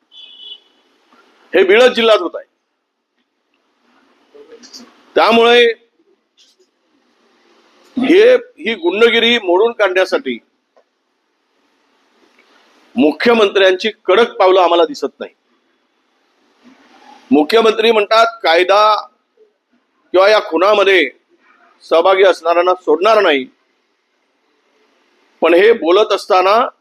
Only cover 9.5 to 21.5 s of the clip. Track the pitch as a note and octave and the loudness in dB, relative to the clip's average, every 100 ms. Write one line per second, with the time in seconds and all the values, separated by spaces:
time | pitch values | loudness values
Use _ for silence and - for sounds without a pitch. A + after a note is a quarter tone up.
9.5 | F3+ A3+ A#3 G3+ F#3 F3+ E3 C3+ A#2 _ | 0 0 -2 -2 -2 -2 -4 -6 -12 _
10.5 | _ _ _ _ _ _ _ _ _ _ | _ _ _ _ _ _ _ _ _ _
11.5 | _ _ _ _ _ _ _ _ _ _ | _ _ _ _ _ _ _ _ _ _
12.5 | _ _ _ _ A#3 C#4+ - A#3+ A#3 G3+ | _ _ _ _ -2 -2 0 0 0 0
13.5 | G3+ F#3+ F#3 A3 - - F#3+ A#3 - F#3+ | 2 0 0 -6 -8 -2 0 0 0 0
14.5 | F#3+ F3 E3+ D#3+ C#3+ C#3 - G#2 _ _ | 2 2 0 -2 -4 -12 -12 -18 _ _
15.5 | _ _ _ _ _ _ _ _ _ _ | _ _ _ _ _ _ _ _ _ _
16.5 | _ _ _ _ _ - - _ C#3 D3 | _ _ _ _ _ -20 -20 _ -2 0
17.5 | A3+ A3 G#3+ A3 A3 G#3 A3 A3+ - E3 | 0 0 0 0 0 0 0 0 -2 -2
18.5 | E3+ F3+ G3 G#3+ G#3 - _ _ _ _ | 0 2 2 2 -2 -6 _ _ _ _
19.5 | _ _ _ _ _ _ F3+ G3 G#3+ - | _ _ _ _ _ _ 0 2 2 -2
20.5 | D#3+ F#3+ G#3 F#3+ F#3+ C3+ - _ _ _ | -2 0 0 2 0 -2 -8 _ _ _